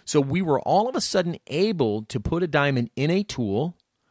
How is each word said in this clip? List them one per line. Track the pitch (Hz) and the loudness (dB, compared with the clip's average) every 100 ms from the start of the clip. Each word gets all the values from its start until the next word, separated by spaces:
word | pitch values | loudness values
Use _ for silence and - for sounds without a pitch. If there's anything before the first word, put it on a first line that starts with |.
| - | -2
So | 151 | 0
we | 139 170 | 2 0
were | 175 135 | 2 0
all | - 175 233 | 2 0 2
of | - | -2
a | |
sudden | - 196 170 - - | 0 0 0 -4 -4
able | 147 208 180 117 104 | 0 2 2 0 0
to | 110 120 | -4 -6
put | - 170 | -2 -2
a | 175 | 0
diamond | 143 143 131 120 - | 2 2 0 -2 -2
in | 147 | 0
a | 185 | 0
tool | 208 - 107 101 165 - _ _ _ | -2 -4 -2 -2 -2 -8 _ _ _